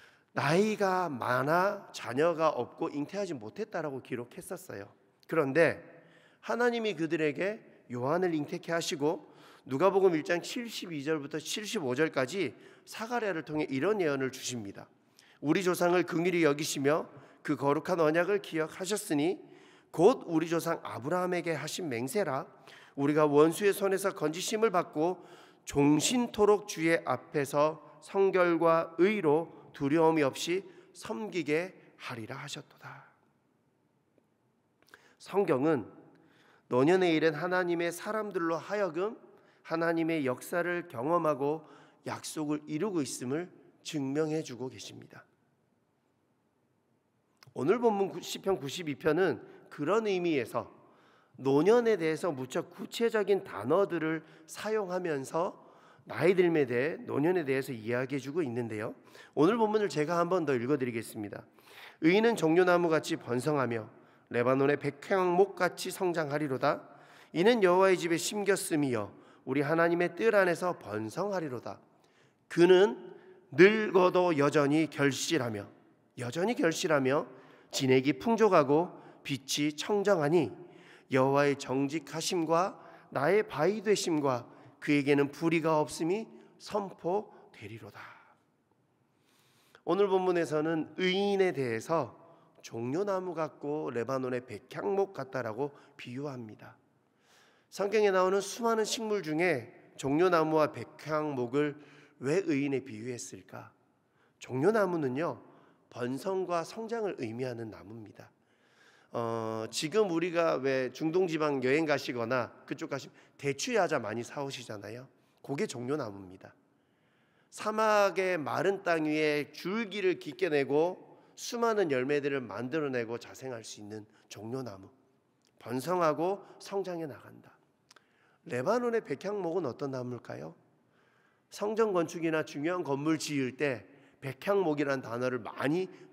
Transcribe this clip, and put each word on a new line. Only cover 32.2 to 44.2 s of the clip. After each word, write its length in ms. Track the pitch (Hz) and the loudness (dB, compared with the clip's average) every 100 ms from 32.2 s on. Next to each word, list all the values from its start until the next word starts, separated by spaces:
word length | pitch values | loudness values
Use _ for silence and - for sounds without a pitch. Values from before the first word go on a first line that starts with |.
| 107 135 | -10 -12
하셨도다. 680 | 143 147 - - 131 139 - _ _ _ _ _ _ _ _ _ _ _ _ _ _ _ _ _ _ - _ _ | -12 -14 -16 -20 -20 -20 -20 _ _ _ _ _ _ _ _ _ _ _ _ _ _ _ _ _ _ -20 _ _
성경은 680 | - 196 175 131 156 139 92 - - _ _ _ _ _ - | -4 0 2 4 2 2 -2 -14 -20 _ _ _ _ _ 0
노년의 460 | 123 151 185 180 | 4 6 6 4
일은 200 | 156 160 | 4 2
하나님의 580 | 147 180 180 175 170 170 | 0 -2 0 0 0 -2
사람들로 640 | 170 214 214 208 180 165 165 | -4 -6 -6 -4 -4 -2 -2
하여금 600 | 165 208 185 160 208 240 - - _ _ | -4 -2 -2 -2 -4 -6 -18 -20 _ _
하나님의 640 | - 165 170 165 160 165 127 | -6 -2 0 2 0 0 -2
역사를 640 | 127 - 175 170 175 175 | -4 -4 -2 -2 -4 -6
경험하고 800 | 117 143 170 156 135 143 156 - - - _ 123 | -6 0 2 2 0 -2 -4 -8 -20 -20 _ -12
약속을 560 | 110 - 160 151 147 147 | -10 -10 -6 -4 -4 -4
이루고 360 | 151 208 175 | -4 -2 -2
있음을 480 | 127 - 127 151 180 - - _ | -4 -6 -6 -6 -6 -14 -20 _
증명해주고 840 | - 151 135 147 | -8 -6 -2 -2